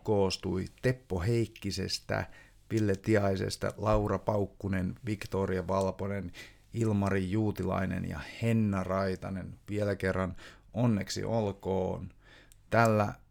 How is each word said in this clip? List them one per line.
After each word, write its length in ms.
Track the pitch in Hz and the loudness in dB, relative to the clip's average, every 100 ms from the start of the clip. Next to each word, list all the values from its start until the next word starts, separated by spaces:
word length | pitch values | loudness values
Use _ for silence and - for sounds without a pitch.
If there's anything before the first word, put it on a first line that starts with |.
koostui 640 | - 104 95 - 95 92 - - | 2 4 4 0 -2 -2 -4 -2
Teppo 380 | 127 127 - 90 | -2 -2 -4 -2
Heikkisestä, 1080 | 95 117 110 - 98 95 92 - - 101 - - - - - | 2 2 0 -4 -6 -4 -4 -6 -4 -4 -4 -12 -20 -18 -2
Ville 240 | 110 104 | 0 2
Tiaisesta, 800 | 98 - 104 98 95 98 - 101 - | 0 4 4 4 0 -2 -4 -6 -2
Laura 420 | 104 107 104 95 | 2 2 2 -2
Paukkunen, 760 | - 104 95 - 95 95 92 - | 0 0 0 -4 -2 -2 -2 -4
Victoria 640 | 113 104 - 95 95 92 87 | -6 -6 -4 -2 -2 -2 0
Valponen, 640 | 95 92 - 98 101 90 - - - - | 0 0 -2 -6 -6 -8 -12 -18 -20 -8
Ilmari 580 | 113 110 104 98 98 92 | -2 2 4 4 2 2
Juutilainen 800 | 110 107 95 92 95 92 92 90 | 0 0 0 -2 0 -2 -2 -4
ja 100 | 85 - - | -6 -10 -4
Henna 420 | 117 113 107 98 | 2 2 2 0
Raitanen. 760 | 92 95 95 92 95 92 90 - - | 0 0 0 -2 -6 -8 -8 -12 -6
Vielä 260 | 104 101 | -2 0
kerran 400 | 95 95 92 90 85 - - - | 0 0 0 -2 -4 -14 -20 -8
onneksi 500 | 107 120 98 - - | 0 2 2 -2 -4
olkoon. 880 | 101 113 101 95 92 95 92 90 90 - - - - - - | -2 0 0 -2 -2 0 0 -4 -8 -16 -20 -20 -20 -20 0
Tällä, 440 | 110 117 107 104 - - | 4 6 4 2 -4 -18